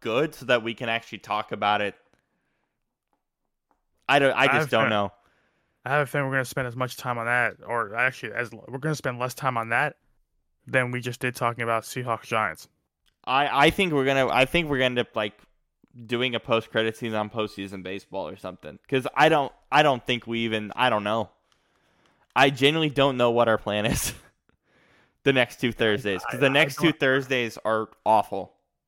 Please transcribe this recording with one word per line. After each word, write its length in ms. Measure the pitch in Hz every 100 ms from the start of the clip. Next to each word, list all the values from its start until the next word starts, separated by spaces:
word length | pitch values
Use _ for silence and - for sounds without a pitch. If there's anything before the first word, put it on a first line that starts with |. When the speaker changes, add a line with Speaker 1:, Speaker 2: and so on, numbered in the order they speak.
Speaker 1:
good 340 | 117 117 160
so 120 | - 123
that 160 | 123
we 120 | 113
can 140 | 110 117
actually 300 | 113 - 107
talk 340 | - 104 -
about 300 | 104 104 104
it. 120 | 101 - _ _ _ _ _ _ _ _ _ _ _ _ _ _ _ _ _ _ _ _ -
I 100 | 143
don't, 140 | 139
I 120 | 120
Speaker 2:
I 20 | 135
Speaker 1:
just 120 | 143
Speaker 2:
have 120 | 147
Speaker 1:
don't 140 | 113 113
Speaker 2:
fe- 40 |
Speaker 1:
know. 220 | 107 98 - _ _ _ _ _ _
Speaker 2:
I 80 | 123
have 100 | 147
a 40 | 135
feeling 200 | 147 135
we're 80 |
gonna 100 | 135
spend 220 | 123 - 127
as 100 | 120
much 220 | 127 -
time 180 | 127 120
on 80 |
that, 320 | 117 123 117 - -
or 280 | 117 104
actually, 380 | 117 127 - 113
as 180 | 107 117
we're 240 | 107 - 131
gonna 160 | 151
spend 240 | 151 135 123
less 140 | 127
time 240 | - 135 117
on 140 | 113
that 260 | 120 147 - _ _ _ _ _ _ -
than 240 | 131 123
we 100 | 123
just 180 | 123 120
did 140 | 123
talking 280 | 120 120 117
about 220 | 117 113
Seahawks 400 | - 127 120 113
Giants. 440 | - 113 101 80 - _ _ _ _ _ -
Speaker 1:
I, 380 | 135 143 131 156
I 40 |
think 220 | 180 185
we're 120 | 143 135
gonna, 200 | 135 131
I 160 | 120 131
think 220 | 170 156
we're 100 | 135
gonna 80 | 127
end 120 | 123
up, 160 | 113
like, 200 | 110 107 - _ _ _ _ _ 123 113
doing 280 | 120 127
a 60 | 120
post-credit 560 | - 113 - 117 113 107
scene 180 | 117
on 140 | 107 104
postseason 520 | 113 107 - 98 98
baseball 440 | 92 98 - 95 80
or 80 | 98
something. 420 | 92 90 78 - -
'Cause 180 | 135 127
I 140 | - 156
don't, 240 | 156 135 - -
I 120 | 139
don't 220 | 151 123
think 220 | - 120 117
we 140 | 117
even, 320 | 117 110 104
I 160 | - 127
don't 140 | 107
know. 260 | 104 113 101 _ _ _ _ _ _ _ _ _ _ 123
I 140 | 139
genuinely 400 | 127 139 160 156
don't 260 | 135 139 127
know 140 | 120
what 180 | 117 117
our 100 | 110
plan 260 | 107 104 107
is 260 | 135 - - - _ _ _ _
<laughs> 540 | _ _ _ _ _
the 80 | 135
next 280 | 135 120 -
two 120 | 123
Thursdays, 500 | - 113 104 101 92 117
'cause 100 | 120
the 60 | 135
Speaker 2:
I, 40 |
I 20 |
Speaker 1:
next 240 | 139 151 135
two 140 | 160
Speaker 2:
don't 80 | 151
Speaker 1:
Thursdays 580 | 135 135 131 127 113 -
are 240 | 107 110 110 _ 107
awful. 480 | 110 - 98 92 _ _ _